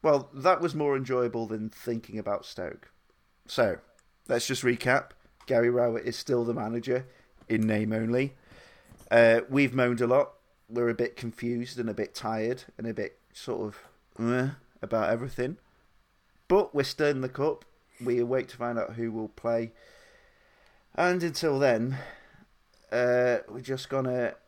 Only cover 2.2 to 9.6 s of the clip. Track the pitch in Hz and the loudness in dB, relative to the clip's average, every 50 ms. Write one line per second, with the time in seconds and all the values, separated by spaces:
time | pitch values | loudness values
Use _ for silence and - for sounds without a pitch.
2.2 | 101 101 101 92 - - - - 92 78 - - - - _ _ _ _ _ _ | -4 -4 -4 -4 -6 -10 -10 -8 -8 -8 -10 -12 -18 -20 _ _ _ _ _ _
3.2 | _ _ _ _ _ - - - 120 101 87 - - _ _ _ _ _ _ _ | _ _ _ _ _ -8 0 0 0 0 0 -4 -8 _ _ _ _ _ _ _
4.2 | _ - 127 120 - - 135 127 - 123 120 113 - 123 127 139 - - - _ | _ -2 -2 -2 0 -2 -4 0 0 0 0 2 2 2 2 2 0 -4 -20 _
5.2 | _ _ _ _ - - 131 117 117 120 120 123 120 120 113 117 - 123 117 - | _ _ _ _ -6 0 2 4 4 4 4 4 2 2 0 -2 -4 -6 -8 -8
6.2 | - - 131 120 117 117 117 117 107 110 113 120 117 131 123 127 131 - - _ | -2 0 0 0 0 0 -2 -4 -4 -4 -6 -6 -4 -2 -2 -4 -4 -8 -20 _
7.2 | _ _ _ - - - 113 110 110 107 107 107 110 107 110 110 110 113 120 127 | _ _ _ -20 -6 -4 0 0 2 2 2 0 0 -2 -2 -2 -2 0 0 0
8.2 | 135 139 135 - - - - - - - - - _ - - - - - - 117 | 0 -2 -4 -12 -20 -20 -20 -20 -20 -20 -20 -20 _ -20 -20 -20 -4 4 6 8
9.2 | 117 113 113 117 - - 131 139 | 8 8 8 6 2 0 2 2